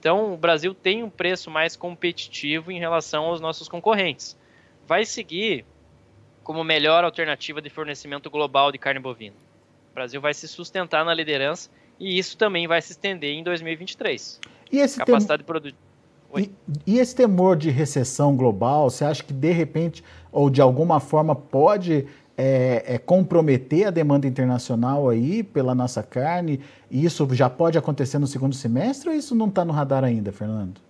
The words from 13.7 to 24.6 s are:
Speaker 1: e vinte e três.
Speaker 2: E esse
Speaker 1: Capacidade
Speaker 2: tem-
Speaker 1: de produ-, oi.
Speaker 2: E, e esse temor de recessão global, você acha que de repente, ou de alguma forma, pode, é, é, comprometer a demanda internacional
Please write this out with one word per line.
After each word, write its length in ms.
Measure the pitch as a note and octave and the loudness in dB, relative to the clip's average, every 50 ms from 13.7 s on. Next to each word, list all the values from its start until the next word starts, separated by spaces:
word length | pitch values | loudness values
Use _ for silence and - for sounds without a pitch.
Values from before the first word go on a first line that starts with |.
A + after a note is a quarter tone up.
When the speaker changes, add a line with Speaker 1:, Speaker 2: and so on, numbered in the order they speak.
| D#3+ | -10
Speaker 1:
e 40 | |
vinte 140 | D#3 F3 F#3+ | -8 -10 -14
e 60 | - _ | -12 _
três. 420 | B3+ G#3 C#3+ G#2+ - - - - - - - - _ - - | -4 -4 -4 -4 -8 -16 -18 -18 -20 -20 -20 -20 _ -2 2
Speaker 2:
E 60 | C#4 | 2
esse 200 | C#4+ B3+ - B3 | 2 2 2 -2
Speaker 1:
Capacidade 440 | G#3+ - B3 A3 G#3 G#3 D3+ D3+ - | 2 4 4 4 4 2 0 -4 -4
Speaker 2:
tem- 20 | |
Speaker 1:
de 0 | |
produ-, 300 | - E3 D#3+ D3+ C#3+ C3+ _ _ _ _ _ _ _ _ _ _ _ | -6 -8 -8 -8 -8 -18 _ _ _ _ _ _ _ _ _ _ _
oi. 200 | - - G3+ G3+ - - _ - D3 D3 - | -4 -4 -4 -4 -6 -18 _ -10 -10 -8 -2
Speaker 2:
E, 80 | - G3+ | 0 2
e 40 | B3 | 2
esse 140 | B3+ B3 - | 2 2 4
temor 420 | - B3+ A#3 G3 F3+ F3+ F#3+ F#3 | 4 4 4 6 6 6 6 4
de 120 | D#3+ D3 D#3+ | 4 2 0
recessão 680 | C3+ B2+ D#3 C#3 - C#3+ B2 A2+ - - D3 C#3+ C#3+ | 2 2 0 0 0 -2 -2 -2 0 2 4 4 4
global, 520 | B2+ C3 B2 G#2+ F#2+ A#2 A#2+ C#3 D3+ D3+ C3 | 4 4 2 2 2 0 2 2 4 2 2
você 160 | A#2 - D3+ | 2 0 -2
acha 180 | D3 D#3 C#3+ - | -2 -2 -4 -6
que 80 | - C#3 | -10 -8
de 180 | C3+ C3+ D#3+ | -2 0 2
repente, 540 | F3 E3+ E3 C#3+ - D#3+ E3 E3+ D#3+ - - - - - - - | 2 2 0 -2 -2 -2 -2 -2 -4 -8 -18 -20 -20 -20 -20 -6
ou 180 | - D3 C#3+ C#3+ | 0 4 4 4
de 140 | C3 C3 C#3+ | 6 8 6
alguma 380 | B2+ B2+ C#3+ D#3+ F3 E3+ E3 | 6 6 4 2 2 2 2
forma, 340 | - - - D3+ D#3 D#3+ D3 | 2 2 2 2 2 2 0
pode, 720 | C3+ - - - C3+ D3 F3+ G#3 G#3 F3+ F3 D#3+ D3 C3+ C#3 - - _ _ _ | -2 -4 -4 2 4 6 6 6 4 0 0 0 0 0 -4 -10 -20 _ _ _
é, 480 | - C3 C3+ C3+ C3 B2+ C3 B2 A#2 - - B2+ | -2 0 2 4 4 4 2 2 0 0 -2 -6
é, 40 | A#2 | -6
comprometer 880 | - - F3 F#3+ F#3 - - E3+ D#3+ D3+ C#3 B2 B2+ - D3+ D#3+ G3+ G#3 | 0 2 4 4 4 4 4 4 4 6 4 2 2 0 2 2 2 2
a 20 | |
demanda 360 | F#3 E3 D#3 D3 C#3+ C#3 C3+ | 2 0 2 4 4 2 2
internacional 840 | C#3 B2+ B2+ C3 B2+ B2+ B2 | 0 0 0 0 0 0 -2